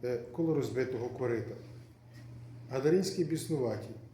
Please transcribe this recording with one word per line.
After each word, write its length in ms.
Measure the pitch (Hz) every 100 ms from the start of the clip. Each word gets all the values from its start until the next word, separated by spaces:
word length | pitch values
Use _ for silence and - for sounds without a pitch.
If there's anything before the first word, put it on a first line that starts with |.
е, 140 | 123 120 -
коло 220 | - 160
розбитого 540 | 151 117 117 127 123 120
корита. 460 | 113 123 117 104 - - - - - - - - - - - -
Гадаринські 540 | 131 143 185 190 -
біснуваті. 640 | 160 156 - 156 120 104 - 110 -